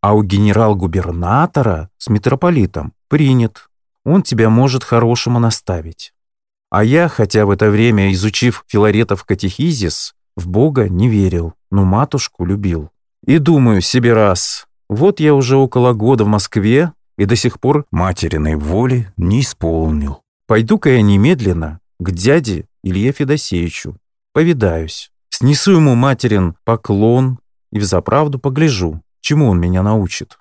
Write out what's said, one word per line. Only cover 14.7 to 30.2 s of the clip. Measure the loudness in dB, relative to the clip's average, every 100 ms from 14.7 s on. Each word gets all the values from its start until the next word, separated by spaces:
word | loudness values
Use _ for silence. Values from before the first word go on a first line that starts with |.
| _ _
"Вот | 0 0 2
я | 2
уже | 2 2 2
около | 2 2 2
года | 2 2 2
в | 2
Москве | 0 -2 -2 2 2 0 -4 _ -4
и |
до | 0 0
сих | -2 -2
пор | -2 -2 -2
материной | -4 -2 -2 -4 -2 -2
воли | -2 -2 -2 0 -2 -4 -4
не | -2 0
исполнил. | -2 -4 -4 -2 -2 -2 -6 -10 _ _ _
Пойду-ка | 0 2 0 2
я | 2
немедленно | 4 4 2 2 0 -2 -4 -10 _ _
к | -8
дяде | -4 2 0 0 -8 -8 _
Илье | -6 -2 -2
Федосеевичу, | -2 -2 -4 -4 -4 -4 -8 -14 -16 _ _ _
повидаюсь, | -2 0 2 0 -2 -6 -12 -18 _ _
снесу | -2 0 2 4
ему | 4 4 2
материн | 2 0 0 0 0 -4
поклон | -4 -4 -2 0 2 2 0 -4 _ _ _
и | -8
взаправду | -2 -2 0 0 0 -2
погляжу, | -4 0 0 0 -4 -6 _ _
чему | -4 0 2
он | 2
меня | 0 0
научит". | 0 0 -2 -8